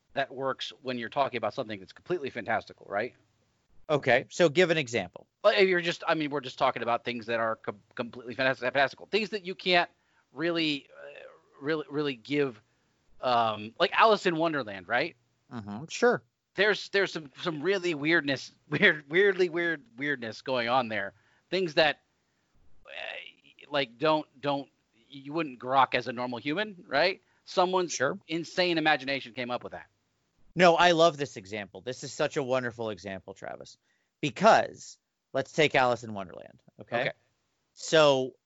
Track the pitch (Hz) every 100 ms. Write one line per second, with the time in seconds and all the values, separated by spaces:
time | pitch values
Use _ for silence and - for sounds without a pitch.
0 | _ 139 135 123 135 120 - 107 123 123
1 | 113 143 135 120 107 - 113 104 92 -
2 | - 175 131 120 95 107 - - - 101
3 | 120 _ _ _ _ _ _ - - 147
4 | 127 120 - - 175 139 180 160 123 117
5 | 87 - - _ 202 208 190 175 170 165
6 | - 160 147 143 127 - 135 123 117 120
7 | - 120 113 117 113 110 - 104 _ -
8 | 120 123 120 117 131 123 120 131 135 -
9 | 87 202 202 202 175 185 185 175 170 _
10 | _ _ _ 127 165 170 156 143 - 71
11 | 71 147 - - _ - 143 160 151 147
12 | 147 123 110 147 139 113 _ _ _ _
13 | _ - 127 120 113 104 107 - 185 -
14 | 220 202 190 160 165 147 107 98 90 120
15 | 170 - _ _ _ 123 104 104 160 -
16 | 240 175 _ _ _ - 214 185 - 196
17 | 180 175 143 - 180 151 180 202 175 151
18 | 147 170 143 131 - _ - 147 196 156
19 | 139 170 202 185 180 160 170 156 123 113
20 | 143 139 113 107 - 127 117 120 117 107
21 | 98 - _ _ - 180 180 147 156 135
22 | _ _ _ _ _ _ - - - 76
23 | - - - - _ _ - 143 131 117
24 | 156 156 147 127 143 139 135 _ _ _
25 | _ 139 135 156 156 123 127 135 127 127
26 | 127 120 123 117 143 160 214 180 190 139
27 | 175 - _ _ - - 185 185 175 -
28 | 131 190 - 170 160 - 180 165 156 147
29 | 135 139 123 110 120 120 98 87 - _
30 | _ _ _ _ - 165 180 160 180 165
31 | 170 147 139 120 95 107 98 98 92 127
32 | 139 - 147 156 127 127 123 113 113 95
33 | 98 95 - 95 - 64 67 - _ _
34 | _ - 147 - 202 151 - 71 - -
35 | _ _ _ 135 131 - 147 143 127 120
36 | 110 101 90 - - - _ _ - 120
37 | 135 - _ _ _ _ _ _ - 160
38 | 151 135 131 -